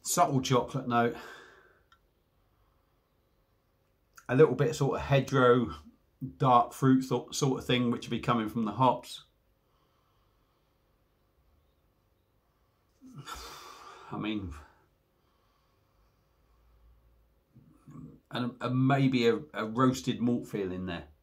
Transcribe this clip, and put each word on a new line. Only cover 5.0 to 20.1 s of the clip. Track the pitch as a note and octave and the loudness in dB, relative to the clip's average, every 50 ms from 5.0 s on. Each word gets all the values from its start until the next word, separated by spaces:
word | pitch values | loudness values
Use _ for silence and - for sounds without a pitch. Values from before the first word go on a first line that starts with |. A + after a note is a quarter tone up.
| - | -2
hedgerow, | - C#3 C#3 C3 - C3 C3+ B2+ B2 A#2+ B2+ A#2 G#2 - - - - _ _ _ _ _ _ - - - - | 0 2 0 2 2 2 4 6 6 6 4 2 -2 -6 -14 -18 -20 _ _ _ _ _ _ -14 -14 -6 -2
dark | C#3 C3 B2 A#2+ A#2+ - | 2 4 4 4 4 2
fruit | - - D3 C3 C3 C3 - - | -4 2 4 4 4 4 4 0
th-, | B2+ A#2+ - - | -4 -4 -4 -6
sort | - - D3+ C3+ C3 - | -4 -2 0 0 0 -2
of | - | -2
thing, | - B2+ B2 B2 A#2+ | 0 0 2 2 0
which | A#2+ - - | -2 -4 -6
will | - A#2+ | -6 -6
be | G#2+ | -4
coming | - - A#2+ A2+ A2 G#2+ | -2 -2 -2 0 -2 -4
from | - A#2 A2 | -4 -4 -4
the | G#2 | -4
hops. | G2+ B2 C3 B2 - - - - - - - _ _ _ _ _ _ _ _ _ _ _ _ _ _ _ _ _ _ _ _ _ _ _ _ _ _ _ _ _ _ _ _ _ _ _ _ _ _ _ _ _ _ _ _ _ _ _ _ _ _ _ _ _ _ _ _ _ _ _ _ _ _ _ _ _ _ _ _ _ _ _ _ _ _ _ C4 C4 B3 | 0 2 2 2 2 0 -8 -14 -18 -18 -20 _ _ _ _ _ _ _ _ _ _ _ _ _ _ _ _ _ _ _ _ _ _ _ _ _ _ _ _ _ _ _ _ _ _ _ _ _ _ _ _ _ _ _ _ _ _ _ _ _ _ _ _ _ _ _ _ _ _ _ _ _ _ _ _ _ _ _ _ _ _ _ _ _ _ _ -20 -20 -18
<sighs> | D#3 C3 - - - - - - - - - - - - - - - - - | -16 -14 -12 -12 -12 -12 -16 -16 -18 -18 -20 -20 -20 -20 -20 -20 -20 -16 -12
I | - | -10
mean, | G#2 G#2 G#2+ G#2+ G#2 F#2 E2+ D2 - - _ _ _ _ _ _ _ _ _ _ _ _ _ _ _ _ _ _ _ _ _ _ _ _ _ _ _ _ _ _ _ _ _ _ _ _ _ _ _ _ _ _ _ _ - _ _ _ _ _ _ _ _ _ _ _ _ _ - _ _ _ _ _ - - - - - - - _ _ | -8 -6 -6 -6 -6 -8 -10 -14 -16 -20 _ _ _ _ _ _ _ _ _ _ _ _ _ _ _ _ _ _ _ _ _ _ _ _ _ _ _ _ _ _ _ _ _ _ _ _ _ _ _ _ _ _ _ _ -20 _ _ _ _ _ _ _ _ _ _ _ _ _ -20 _ _ _ _ _ -20 -20 -20 -20 -20 -20 -20 _ _
and, | - A#2+ B2 A#2+ - - | -8 -6 -6 -6 -6 -6
and | A#2+ B2 B2+ C3 C3 | -6 -2 0 2 2
maybe | C3 C#3 C#3 C#3 C3 C3 A#2+ A#2 | 4 4 4 2 2 2 4 4
a, | A#2 A2+ G2+ - - - | 4 2 2 -4 -10 -8
a | G2+ A2 | -8 -6
roasted | A2 A2 A#2+ C3 B2+ B2 - - B2 | -4 0 2 2 2 2 0 -4 -4